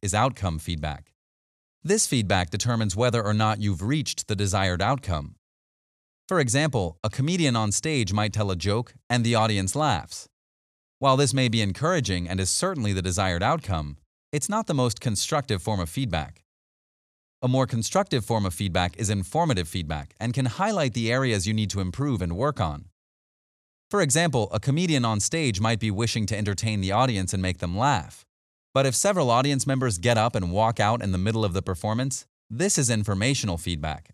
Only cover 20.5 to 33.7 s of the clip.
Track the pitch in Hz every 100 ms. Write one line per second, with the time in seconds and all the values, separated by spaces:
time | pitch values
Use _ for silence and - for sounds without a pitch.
20.5 | - 202 202 139 117 113 123 135 104 90
21.5 | 110 104 98 92 85 143 110 87 87 143
22.5 | 143 82 73 - _ _ _ _ _ _
23.5 | _ _ _ _ 208 156 156 170 127 104
24.5 | 107 139 147 180 143 117 107 - 165 143
25.5 | 98 113 113 110 98 117 117 101 107 104
26.5 | 98 113 104 95 104 131 104 92 98 92
27.5 | 90 87 92 135 117 - - _ _ _
28.5 | _ _ 135 135 - 196 185 127 117 139
29.5 | 139 135 131 127 90 113 113 113 110 87
30.5 | 92 113 113 104 117 98 92 95 113 104
31.5 | 92 98 92 104 110 131 - - _ -
32.5 | 113 190 170 127 113 104 98 117 139 104
33.5 | 82 -